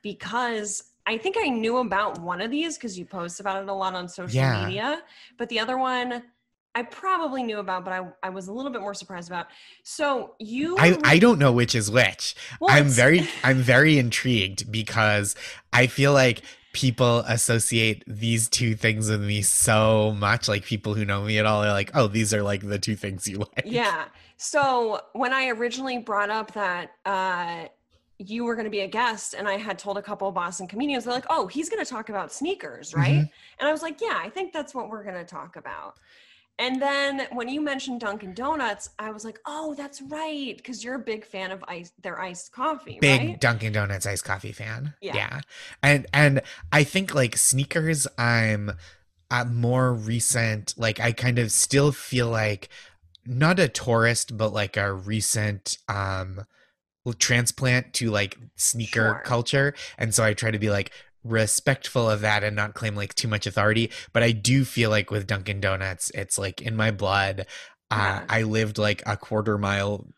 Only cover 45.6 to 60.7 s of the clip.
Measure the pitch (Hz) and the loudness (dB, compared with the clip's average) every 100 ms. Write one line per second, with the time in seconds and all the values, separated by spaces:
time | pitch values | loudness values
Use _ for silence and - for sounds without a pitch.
45.6 | - - 139 143 - 143 147 135 - - | -18 0 4 4 4 4 6 4 -2 -16
46.6 | - 151 147 190 190 143 123 - - 135 | 0 2 4 2 0 0 2 2 2 2
47.6 | 139 170 160 156 - - 120 117 110 104 | 0 0 0 0 -2 0 2 4 4 0
48.6 | 104 85 - - _ _ _ 123 123 117 | -2 -8 -14 -20 _ _ _ -2 0 0
49.6 | 117 127 127 120 107 117 - 123 113 107 | 2 4 2 0 -2 -2 0 2 0 -2
50.6 | 101 - 113 107 117 113 123 120 113 - | -6 -2 -2 0 -2 0 0 2 2 2
51.6 | - 135 147 139 - 123 117 113 107 104 | 4 4 4 2 -4 0 0 0 0 -2
52.6 | - - - _ _ _ 120 123 156 180 | -8 -20 -20 _ _ _ -6 2 2 4
53.6 | 160 - - 113 113 117 - 110 110 104 | 2 0 2 4 4 2 -2 -2 -2 0
54.6 | 101 - 101 95 95 110 101 113 107 101 | -2 0 -2 -4 -4 -2 0 0 0 -2
55.6 | - - - 101 98 95 92 95 95 _ | -6 -8 -6 -4 -2 -4 -6 -10 -16 _
56.6 | _ _ _ _ 127 117 - 120 123 - | _ _ _ _ -8 -2 2 2 2 0
57.6 | 131 123 123 - 117 104 101 - 117 - | 2 2 0 -2 0 0 -2 -4 -20 -2
58.6 | - 117 110 113 110 101 - 120 120 139 | -2 0 -2 2 2 2 0 -2 2 2
59.6 | 143 143 - - 113 110 110 104 113 107 | 2 -2 -14 -6 -2 2 2 2 -2 0
60.6 | 104 | 2